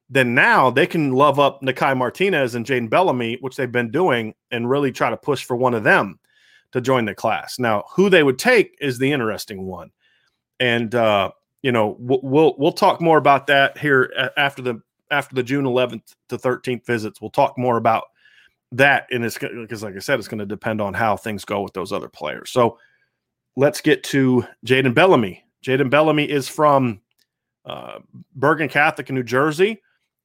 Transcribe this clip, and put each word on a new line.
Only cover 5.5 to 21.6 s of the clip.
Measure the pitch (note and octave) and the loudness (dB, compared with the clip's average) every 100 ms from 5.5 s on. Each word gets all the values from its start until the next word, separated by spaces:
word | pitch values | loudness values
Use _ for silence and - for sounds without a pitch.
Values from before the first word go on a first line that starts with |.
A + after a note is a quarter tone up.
| B2 | -2
one | B2+ | 0
of | A#2 | 2
them | A#2 F#3 G#2 - _ _ _ _ _ | 2 2 2 -8 _ _ _ _ _
to | B2+ | -4
join | B2 B2+ A2 | 0 0 0
the | F#2+ | -4
class. | G#2+ E2+ - - | -2 -4 -6 -2
Now, | A#2+ G#2 - | 0 0 -2
who | - G3 | 0 4
they | F3 | 4
would | C#3+ C3 | 4 2
take | A#3 A#3+ - - | 2 2 2 -4
is | C#3+ A#2+ | -6 -2
the | C3+ | -2
interesting | D3 A2 F#2 - G2 F#2+ | 0 -2 -6 -10 -12 -12
one. | F2 D#2+ _ _ _ _ _ _ - | -12 -16 _ _ _ _ _ _ -4
And, | B2+ A#2 A2+ | 0 0 0
uh, | A#2+ A2 G#2 F#2 - _ _ | 0 2 2 -2 -8 _ _
you | C3+ | -2
know, | A#2+ G#2 - | 0 0 -2
w-, | B2 C3 | -2 -2
we'll, | C3+ C#3+ D#3 - | 0 2 2 2
we'll | D#3 | -2
talk | E3+ F#3+ - | 2 0 2
more | E3 D#3 | 2 4
about | C#3 C3+ - | 4 2 4
that | C#3 C#3 - | 2 2 0
here | D3+ C3+ B2 - | 0 2 2 -2
a-, | B2+ - | -4 -2
after | C#3 C#3 | -2 -2
the, | B2 A2 _ _ - | -6 -8 _ _ -6
after | C#3+ - C3 | -4 -4 -6
the | |
June | A#2 C#3 C3+ | -4 -2 0
eleventh | B2 B2 A#2+ _ _ - | 0 -2 -6 _ _ -14
to | A#2+ | -6
thirteenth | B2+ B2 - A#2+ - | -4 -4 -6 -8 -4
visits. | A#2 G#2+ - | -4 -6 -12
We'll | G#2+ | -8
talk | - C#3 - | -2 -2 0
more | B2 A#2 | -2 0
about | A2+ A2 - _ _ _ _ _ _ | 0 0 -4 _ _ _ _ _ _
that, | B2 C#3 C3+ - | 2 4 2 0
and | B2 | -4
it's | A#2 - | -4 -6
go-, | C#3 A#2+ A2 | -10 -10 -12
'cause | A2+ | -12
like | G#2+ F#2+ | -12 -8
I | |
said, | A#2+ C3 | -4 -4
it's | G2+ | -4
gonna | A2+ G2+ | -8 -8
depend | G#2 A#2 A2 | -8 -6 -4
on | G2+ | -4
how | F#2 A2+ G2 | -2 0 -2
things | A2+ G2+ - | -4 -10 -6
go | G2+ | -6